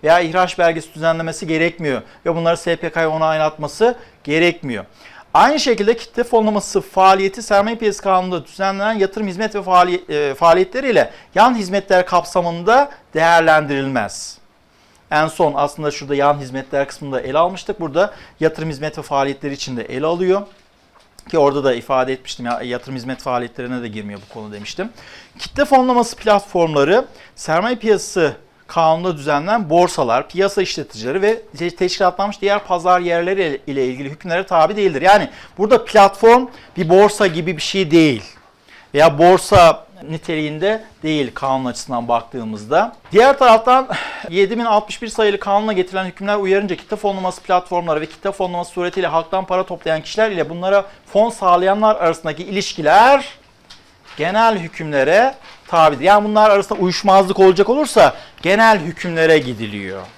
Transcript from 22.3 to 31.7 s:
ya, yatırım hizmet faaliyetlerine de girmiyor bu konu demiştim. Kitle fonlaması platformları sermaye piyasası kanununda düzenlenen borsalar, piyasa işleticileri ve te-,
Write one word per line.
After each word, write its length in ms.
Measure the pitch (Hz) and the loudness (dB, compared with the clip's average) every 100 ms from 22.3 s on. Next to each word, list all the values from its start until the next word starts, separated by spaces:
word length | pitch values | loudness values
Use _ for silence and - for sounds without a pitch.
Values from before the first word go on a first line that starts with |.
| - 120 | -12 -8
ya, 160 | 120 | -8
yatırım 320 | 123 120 - 131 | -6 -10 -10 -12
hizmet 260 | 120 127 | -10 -10
faaliyetlerine 600 | - 123 120 - 123 127 | -6 -6 -6 -12 -10 -10
de 60 | 120 | -10
girmiyor 320 | 107 104 101 101 | -12 -12 -14 -18
bu 40 | |
konu 180 | 117 107 | -18 -16
demiştim. 360 | 104 104 - 208 - - - - _ | -16 -14 -10 -12 -12 -20 -20 -20 _
Kitle 260 | - - 285 | -14 -4 2
fonlaması 500 | 269 254 240 233 - | 2 4 0 -2 -4
platformları 920 | 220 202 202 185 165 151 139 208 254 - - - | 0 0 0 -2 0 2 2 2 0 -12 -20 -16
sermaye 400 | - 160 214 247 | -4 -2 -2 -4
piyasası 600 | 220 202 - 190 156 - _ _ _ | 0 0 0 0 0 -2 _ _ _
kanununda 500 | - 160 160 180 156 | 0 2 2 -2 -6
düzenlenen 520 | 139 143 165 226 175 | -2 -4 -2 -4 0
borsalar, 600 | 170 175 - 131 117 - | 2 2 0 0 0 -2
piyasa 320 | 175 196 196 | -2 -2 0
işleticileri 600 | 180 - 143 107 113 165 | -4 -6 -10 -10 -6 -2
ve 200 | 202 226 - 139 | -2 -2 -8 -8
te-, 180 | 175 | -8